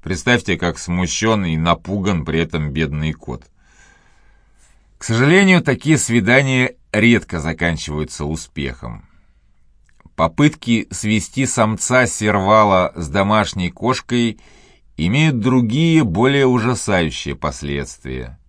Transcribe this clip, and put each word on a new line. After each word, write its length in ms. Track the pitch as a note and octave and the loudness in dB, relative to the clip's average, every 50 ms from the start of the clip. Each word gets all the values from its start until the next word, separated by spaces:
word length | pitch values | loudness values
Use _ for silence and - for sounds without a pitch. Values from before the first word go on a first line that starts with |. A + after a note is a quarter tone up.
Представьте, 560 | - D#2 F#2 E2+ - B2 B2 A#2+ - - F#2 | -6 -6 -6 -4 0 2 2 2 2 -2 -4
как 220 | - - F2 E2 - | -2 -2 -4 -4 -4
смущён 640 | - - F2 F2+ F2+ E2+ - - G#2+ A2 A2+ G#2+ F#2+ | -6 -4 -2 -2 -2 -2 -2 -2 0 0 0 0 0
и 120 | E2+ D#2+ | -2 -2
напуган 680 | D#2 D#2+ E2+ E2+ - - F#2 G2 G2+ F#2 G2+ G2 E2 C#2+ | 0 2 0 0 0 -2 -6 -4 -2 -2 0 -2 -2 -2
при 140 | C#2 D2+ D#2+ | -2 -2 -2
этом 320 | E2+ D#2+ - E2 D2+ D2+ | -2 -2 -4 -4 -4 -4
бедный 420 | C2+ D2+ D#2+ D2 C#2+ D2+ D#2 D#2 D2+ | -2 -2 -2 -2 -2 -4 -4 -4 -6
кот. 300 | - - - B1+ A#1+ - _ _ _ _ _ _ _ - _ _ _ _ _ _ _ _ _ _ _ _ _ _ _ _ _ _ _ _ _ _ | -6 -10 -12 -12 -12 -14 _ _ _ _ _ _ _ -20 _ _ _ _ _ _ _ _ _ _ _ _ _ _ _ _ _ _ _ _ _ _
К 60 | _ - | _ -6
сожалению, 580 | - A2+ A#2 C3 C#3+ E3+ F#3+ G3+ F#3+ F#3 F3 | -4 0 2 4 6 6 6 6 6 4 4
такие 380 | - - C3 - - C#3+ D#3 C#3+ | 4 2 -2 -2 2 2 2 2
свидания 760 | - - A#2 A#2+ G2 G2+ B2 C3+ C#3+ C3+ C3 B2+ B2+ - - _ _ _ | 2 2 0 2 4 4 4 4 4 2 0 0 0 0 -4 _ _ _
редко 480 | - G#2+ G#2 A#2+ A#2 G#2 - - - E2+ | -2 2 4 4 4 4 2 -4 -8 -6
заканчиваются 880 | D2 D#2+ D#2+ - F2 E2+ E2 D#2 - - D2+ D2+ D#2 - - - D2 | -4 -6 -4 -2 -2 -2 -2 -2 -6 -8 -6 -6 -6 -8 -8 -8 -6
успехом. 800 | D2 D#2+ D#2 - - _ D2+ C#2 C2 A#1 - - A#1+ A1+ G1+ - _ _ _ _ _ _ _ _ _ _ _ _ _ _ _ _ _ _ _ _ - _ | -6 -6 -8 -10 -12 _ -8 -8 -8 -8 -10 -14 -16 -16 -16 -20 _ _ _ _ _ _ _ _ _ _ _ _ _ _ _ _ _ _ _ _ -20 _
Попытки 720 | - D#2+ E2 - - C#3+ D3 - - - A#2+ A#2 A2+ - _ | -2 -2 -2 2 2 2 2 2 0 -2 0 0 0 0 _
свести 540 | - - - G#2+ A2 G#2+ F2+ - - C3 C3+ | -10 -6 -2 0 0 0 -2 -4 -4 -4 -4
самца 600 | B2 - - A2+ G#2+ A2 F#2+ - - B2 B2+ B2+ | -2 0 0 0 0 0 -4 -4 0 2 2 2
сервала 840 | A2+ - - G#2+ G#2+ G2+ G2+ F#2 G2 G#2+ A2 G#2+ G#2 F#2+ F#2 F#2 E2+ - | 0 -2 -4 -2 0 0 0 2 4 4 4 4 4 4 2 2 0 -4
с 100 | - E2+ | -8 -10
домашней 640 | D2 C#2+ G2+ G2 G2+ G#2+ G#2+ G#2 - - G2 F2+ F2 | -4 -2 -2 0 2 2 0 0 -2 -4 -4 -6 -6
кошкой 680 | - - - A#2 B2+ - - - B2 A#2+ A#2+ A#2 G#2 _ _ _ _ - _ _ _ _ _ _ _ | -6 -4 -2 -2 -2 -2 -4 -4 -2 0 0 -2 -4 _ _ _ _ -20 _ _ _ _ _ _ _
имеют 420 | - D#2 F2 G#2+ C#3+ D#3 D#3+ C#3 A#2 | -4 -2 0 2 2 2 2 2 0
другие, 640 | G2+ B2+ B2+ B2+ A#2+ G#2+ A2+ D3 D#3+ E3 D#3+ D#3+ D3 | 0 2 2 2 2 0 0 0 2 4 4 4 2
более 420 | G#2 D#2+ F#2+ A#2+ C3+ C#3 C#3 C#3 | 2 0 2 2 2 4 4 4
ужасающие 920 | B2+ B2 B2 A2 B2 B2 - - - G2+ F2+ E2+ D#2+ - - - D2 C#2 | 4 2 2 0 0 -2 -2 -2 -2 0 0 0 -2 -4 -6 -8 -8 -8
последствия. 1000 | - - D2+ C2+ - D2+ C#2+ C#2+ C#2+ C#2 - - - _ C2 C2 B1+ A#1+ - B1+ - _ | -6 -6 -8 -6 -6 -8 -6 -6 -6 -6 -10 -14 -16 _ -12 -10 -10 -10 -14 -16 -20 _